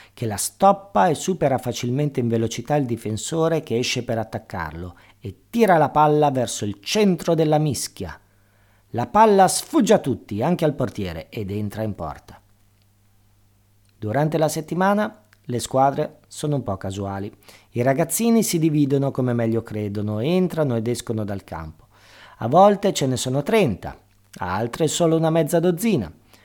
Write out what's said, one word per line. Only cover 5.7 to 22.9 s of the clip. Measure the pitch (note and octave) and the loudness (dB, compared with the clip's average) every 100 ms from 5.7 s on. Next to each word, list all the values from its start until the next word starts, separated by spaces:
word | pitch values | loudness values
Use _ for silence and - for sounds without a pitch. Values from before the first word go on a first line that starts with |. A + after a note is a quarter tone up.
| E3 | 6
la | C#3 | 4
palla | D3+ D3+ D3+ D3 | 4 4 6 2
verso | C3 A2+ - | 2 -2 -4
il | G#2 G2+ | -8 -8
centro | - G#3+ G#3 E3+ - E3+ | -4 2 2 2 0 0
della | D3+ D3+ | 2 2
mischia. | D3+ - - - E2+ - _ _ _ _ _ _ _ | 0 -2 -6 -10 -12 -12 _ _ _ _ _ _ _
La | A2 A#2+ | -6 0
palla | G#3 A3 G3 F#3 | 6 6 8 6
sfugge | - - D#4+ A3 | 4 -2 0 4
a | G3+ | 4
tutti, | C#3 A2+ - G2+ | 2 -4 -4 -4
anche | C#3+ F3+ | -2 0
al | D#3 | 0
portiere, | - B2+ - F#2 E2 - | 0 -4 -4 -6 -6 -12
ed | A#2+ F#2+ | -10 -6
entra | G2+ G#2 G#2 | -6 -6 -6
in | A2 | -6
porta. | F#2+ D#2+ - - - _ _ _ _ _ _ _ _ _ _ _ _ _ _ _ _ | -6 -10 -12 -18 -20 _ _ _ _ _ _ _ _ _ _ _ _ _ _ _ _
Durante | G#2+ B2 D3+ D#3 | -4 -2 0 0
la | D#3 | 0
settimana | D#3 D#3 E3 F#3+ G3+ G#3+ - _ _ | -2 -6 -2 0 0 -2 -8 _ _
le | - A#2+ | -8 -6
squadre | - C3 C#3 C#3 D3+ - _ | -2 2 2 2 -6 -8 _
sono | - D3+ C#3+ | -8 -4 -2
un | |
po' | A2+ F#2+ | -2 -6
casuali. | F#2+ F#2+ G2 G2 G2+ - _ - _ | -6 -6 -6 -6 -10 -14 _ -20 _
I | A#2+ | -2
ragazzini | B2 C#3 D#3+ - A#3 A3+ | 0 2 0 0 2 2
si | G3 E3+ | 2 2
dividono | D#3+ D3+ C#3 C#3 C3+ | 2 2 2 2 0
come | B2 B2+ | 0 0
meglio | A#2+ A2+ A2+ | 0 0 -2
credono, | A2+ G#2+ G#2 G#2 G#2+ G#2+ | -4 -6 -6 -4 -4 -2
entrano | C3+ F#3 F3+ D#3+ D3 | 0 0 0 0 -2
ed | A#2 A2+ | 0 -2
escono | A#2+ - A2 | -4 -4 -6
dal | G#2 G2 | -4 -8
campo. | - D#2+ D#2 - _ _ _ - - - | -10 -12 -12 -16 _ _ _ -20 -20 -10
A | A#2 | 0
volte | D#3+ G3+ G3 G3 | 6 6 6 0